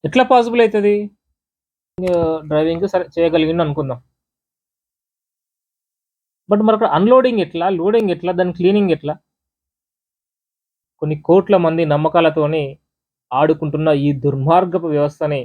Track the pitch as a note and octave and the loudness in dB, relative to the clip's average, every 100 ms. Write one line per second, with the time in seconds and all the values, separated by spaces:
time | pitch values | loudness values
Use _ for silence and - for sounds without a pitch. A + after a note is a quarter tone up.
0 | A3+ C4 B3+ B3+ A#3 A#3+ A3+ G#3+ G3+ G#3 | -2 0 4 2 2 2 2 2 0 0
1 | G#3 _ _ _ _ _ _ _ _ - | -4 _ _ _ _ _ _ _ _ -8
2 | F3+ F3 E3 D#3+ D#3 D3+ D#3+ E3 G3 F#3 | -2 0 0 -4 -2 0 0 -2 -2 -2
3 | E3+ E3 E3 D#3+ D#3 E3+ D#3 D3 C#3 B2 | -4 0 0 2 0 0 -2 -2 -6 -8
4 | _ _ _ _ _ _ _ _ _ _ | _ _ _ _ _ _ _ _ _ _
5 | _ _ _ _ _ _ _ _ _ _ | _ _ _ _ _ _ _ _ _ _
6 | _ _ _ _ - G#3 G#3+ A3 A3 D3 | _ _ _ _ -2 2 2 2 2 2
7 | G#3 B3+ B3+ A3+ F3 E3 F3+ F#3 F3 A3+ | 4 4 4 -2 -4 -2 -2 0 0 0
8 | G#3 E3 F3 F3+ F3+ F3 F3+ G#3 G3 D3+ | 0 -4 -4 -2 -2 0 0 2 0 -2
9 | C#3+ D3+ _ _ _ _ _ _ _ _ | -4 -10 _ _ _ _ _ _ _ _
10 | _ _ _ _ _ _ _ _ _ _ | _ _ _ _ _ _ _ _ _ _
11 | D3+ D3+ - F3+ F#3 G3 E3+ E3 D#3+ D3 | -6 -6 2 2 4 2 2 0 0 0
12 | D#3 E3+ E3 D#3 D3 D#3 C#3 C3+ _ _ | 0 2 0 0 -2 -2 -6 -12 _ _
13 | _ _ _ B2+ D#3 D#3 D#3 D3 D#3 C#3+ | _ _ _ 0 0 0 -2 -2 0 0
14 | C#3+ C#3 C#3+ C3+ C3+ E3+ F3+ F3 E3 D3 | 0 -2 -4 -2 2 2 0 -4 -4 -2
15 | D3 - D3+ C#3+ | -2 -4 -6 -6